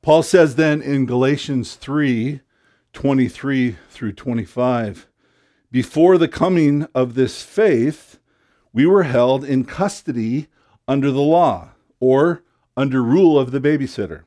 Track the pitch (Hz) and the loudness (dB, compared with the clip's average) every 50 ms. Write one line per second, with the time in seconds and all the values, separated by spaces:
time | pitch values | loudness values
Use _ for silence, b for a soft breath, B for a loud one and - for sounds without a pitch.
0 | - - 151 160 156 - - 185 165 156 123 123 160 156 151 151 143 139 143 139 | 2 4 2 2 2 4 4 4 4 4 2 0 0 0 0 -2 -4 -4 -2 -2
1 | 131 120 123 123 131 135 147 139 - - 143 131 117 - - - - - 139 151 | -2 0 0 0 0 0 0 -2 -4 -6 -6 -6 -6 -6 -12 -18 -12 -6 -4 -2
2 | 151 139 123 113 110 131 147 139 _ _ _ _ _ _ _ _ _ _ _ - | 0 0 0 -2 -2 -4 -6 -10 _ _ _ _ _ _ _ _ _ _ _ -6
3 | - 135 139 135 127 107 - - - 135 139 131 127 123 110 - - _ _ - | -4 0 2 2 0 0 -2 -8 -8 -4 -2 -2 -2 -2 -4 -8 -18 _ _ -10
4 | - 110 101 - - 131 120 117 107 - - 123 123 127 127 120 113 107 98 - | -10 -10 -10 -8 -8 -6 -6 -6 -6 -8 -4 -2 -2 0 0 -2 -4 -6 -8 -12
5 | - _ _ _ _ _ _ _ _ _ _ _ _ _ - 127 120 - - 151 | -20 _ _ _ _ _ _ _ _ _ _ _ _ _ -4 -4 -4 -2 0 2
6 | 160 180 190 180 165 165 - - 165 185 190 170 156 147 143 147 151 - _ 131 | 4 6 6 4 2 0 -2 -2 -2 0 2 2 2 2 0 0 -4 -4 _ -4
7 | 131 123 117 127 131 - - - - - - - 220 214 156 117 117 143 151 - | -4 -4 -2 -2 -2 -2 -2 -10 -18 -12 -2 0 2 2 2 2 0 -2 -4 -6
8 | - _ _ _ _ _ _ _ _ _ _ _ _ _ _ 107 143 170 190 202 | -16 _ _ _ _ _ _ _ _ _ _ _ _ _ _ 0 2 4 4 4
9 | 185 143 127 127 123 127 131 135 135 135 139 131 127 - - - 185 208 - - | 2 2 2 2 2 2 2 0 -2 -2 -2 -2 -2 -4 -6 -4 -4 -4 -4 -8
10 | - - 139 117 110 110 120 143 151 _ _ _ _ _ _ _ _ - 131 139 | -10 -8 -6 -6 -4 -4 -4 -6 -6 _ _ _ _ _ _ _ _ -4 -2 -2
11 | 135 143 135 135 143 147 160 170 175 147 107 90 82 - _ _ _ _ _ _ | 0 -2 0 0 0 2 2 4 2 2 0 -4 -8 -18 _ _ _ _ _ _
12 | - 127 127 135 147 175 170 165 _ _ _ _ _ _ _ - 135 139 127 131 | 0 2 4 4 2 2 0 -4 _ _ _ _ _ _ _ -4 -4 -2 0 -2
13 | 123 117 127 180 196 170 156 143 131 123 123 139 131 147 151 147 139 127 - - | 0 2 2 4 4 6 4 4 0 0 -4 -2 0 0 0 0 -2 -6 -6 -8
14 | 104 85 80 78 - | -8 -8 -8 -14 -18